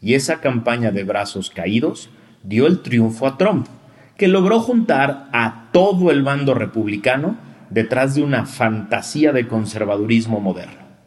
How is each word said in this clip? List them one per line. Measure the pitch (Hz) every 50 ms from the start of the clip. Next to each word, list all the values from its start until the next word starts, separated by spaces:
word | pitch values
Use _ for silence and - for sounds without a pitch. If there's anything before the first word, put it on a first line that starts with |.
Y | - 101 120
esa | 135 139 - 160 -
campaña | - 139 127 120 113 120 117 120 117 110
de | 98 98 98
brazos | 95 104 101 101 95 - 98 95 -
caídos | - - 85 90 104 117 127 156 - - - - - - - _ - _ _
dio | 95 101 110 131
el | 160 185 180
triunfo | - - 127 120 113 113 110 - - 135
a | 131 -
Trump, | 185 208 202 143 120 - - - _ - - - - _ _ _
que | 202 190
logró | 185 190 185 190 214 226
juntar | 226 - 247 233 - - 160 135 139 139 139 - - - -
a | 117 117 110 - - - - -
todo | 175 185 202 196 180 185 175
el | 151 143 135
bando | 135 139 143 143 139 131
republicano | 110 110 95 - 110 110 104 101 104 101 127 127 135 147 175 226 - - - - - - -
detrás | 95 110 113 - - 127 131 139 139
de | 147 143
una | 143 139 120 104
fantasía | - - - 123 113 110 110 101 - - 101 - - - 147 151 151 143
de | 127 120 117
conservadurismo | 117 113 110 95 - 110 107 101 101 101 104 110 117 113 113 113 113 104
moderno. | 101 95 90 90 90 - - - - - - _ _